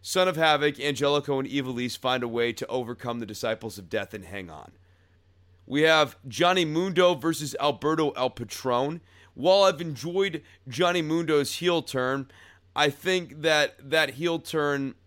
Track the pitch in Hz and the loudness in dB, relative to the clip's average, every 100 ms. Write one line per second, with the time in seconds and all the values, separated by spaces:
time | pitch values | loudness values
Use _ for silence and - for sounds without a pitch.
0 | - 185 185 160 160 151 147 131 143 135 | -2 2 2 4 4 4 2 0 -4 0
1 | 143 143 139 135 135 135 127 123 123 - | 2 2 0 -2 -2 -4 -4 -4 -4 -4
2 | 131 127 120 117 120 117 123 127 117 120 | -2 -2 -2 0 -2 -2 -4 -4 -4 -8
3 | 120 117 107 104 117 110 113 101 90 107 | -8 -8 -8 -6 -4 -4 -8 -12 -6 -6
4 | 98 104 87 98 90 76 - _ _ _ | -6 -12 -12 -12 -12 -16 -20 _ _ _
5 | _ _ _ _ _ _ - 143 160 160 | _ _ _ _ _ _ -4 2 6 6
6 | 139 - 131 104 175 185 160 156 185 170 | 4 -2 -14 2 2 4 2 0 0 4
7 | 180 160 160 151 147 135 147 127 147 156 | 4 4 -2 -2 -6 -2 -2 0 0 2
8 | 151 - 127 - 117 - 131 120 139 165 | 0 0 -4 -4 -12 -6 -2 0 0 -6
9 | _ _ - - 151 196 190 151 165 131 | _ _ -20 -2 4 6 6 2 -8 -8
10 | 165 180 196 160 - _ - 127 175 175 | -4 -2 -2 -2 -12 _ -12 0 2 2
11 | 151 165 160 147 135 - 175 170 - 135 | 0 -2 2 2 0 -2 0 0 -2 -2
12 | 127 139 131 - - _ _ - 147 - | -2 -2 -6 -18 -20 _ _ 0 0 0
13 | 185 185 170 147 156 151 143 - 135 160 | -2 -2 -4 -4 0 2 0 -4 -2 0
14 | 147 131 170 165 - 160 147 143 135 - | 0 -2 -4 -4 -4 -2 0 -2 -4 -10